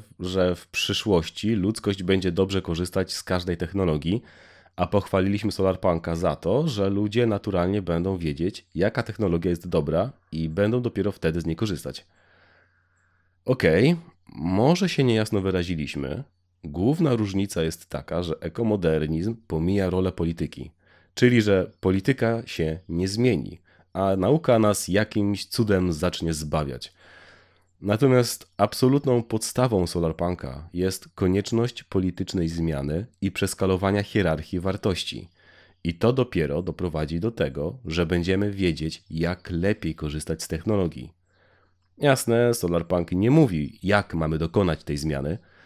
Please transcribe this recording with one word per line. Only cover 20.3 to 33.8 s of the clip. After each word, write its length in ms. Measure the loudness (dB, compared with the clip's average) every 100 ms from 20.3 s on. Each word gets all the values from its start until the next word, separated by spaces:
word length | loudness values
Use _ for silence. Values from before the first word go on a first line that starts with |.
| -2 -6 -8 -16 -18 _ _ _
czyli 280 | 4 4 6
że 280 | 4 4 2 -2
polityka 600 | 0 0 0 0 0 -2 -4
się 320 | -4 -2 -4 -6
nie 200 | -4 -2
zmieni, 520 | 0 2 0 -2 -12 _ _ _
a 240 | -2 0 2
nauka 420 | 2 2 4 4
nas 300 | 4 2 0
jakimś 580 | 0 0 0 0 -2 -4
cudem 460 | -2 2 2 2
zacznie 420 | 0 -2 -2 -4
zbawiać. 580 | -4 -2 -2 -2 -6 -12 _ -20 -20 -20 -20 _ _ _ _
Natomiast 720 | -2 2 6 6 4 -2 -8 0
absolutną 640 | 0 4 4 4 2 0
podstawą 640 | 0 -4 -4 0 2 2 0
Solarpunka 840 | 0 -2 -2 -4 -4 -6 -10 -10
jest 360 | -2 -2 -4 -10
konieczność 760 | -2 2 2 0 0 0 -4
politycznej 640 | -4 -2 -2 -2 -4 -2 -2
zmiany 580 | 0 -2 -2 -2 -4 -6 -6
i 120 | -6
przeskalowania 720 | -2 -2 0 0 2